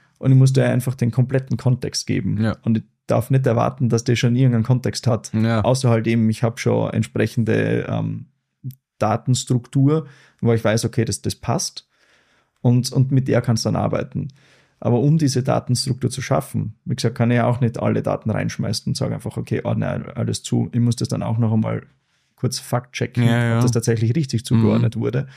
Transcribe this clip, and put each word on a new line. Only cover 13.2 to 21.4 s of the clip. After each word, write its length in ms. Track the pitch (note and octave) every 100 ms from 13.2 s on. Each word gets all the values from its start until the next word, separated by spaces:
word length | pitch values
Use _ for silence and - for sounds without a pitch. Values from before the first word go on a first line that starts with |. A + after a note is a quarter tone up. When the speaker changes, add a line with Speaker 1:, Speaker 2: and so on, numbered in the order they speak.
| C3
Speaker 1:
der 140 | A2+
kannst 240 | - A2 A2
du 40 |
dann 60 | G2+
arbeiten. 540 | G#2 G#2 - - G2 - _ _ _ _
Aber 200 | A#2 A#2+
um 180 | C#3+ D#3
diese 260 | C#3+ B2+
Datenstruktur 680 | C3 A#2 - B2 C3+ B2+ B2
zu 120 | -
schaffen, 540 | - C#3 - G#2+ G#2 - -
wie 100 | A2+
gesagt, 200 | A#2 -
kann 160 | A#2
ich 60 | A#2+
ja 100 | A#2
auch 120 | A#2+
nicht 180 | A#2 -
alle 200 | G#2+ A2
Daten 280 | G#2+ G2 A2
reinschmeißen 640 | G#2 A2 - G#2 A2 -
und 40 | -
sage 180 | A2+ A2+
einfach, 200 | A2+ B2
okay, 240 | A#2+ A#2
oh 100 | -
nein, 320 | A2 G2 G2+ - B2+
alles 280 | A2+ A2
zu. 260 | - A#2+ A#2
Ich 60 | A#2+
muss 160 | A#2+ A#2
das 120 | -
dann 160 | A2
auch 140 | G#2+
noch 160 | A2+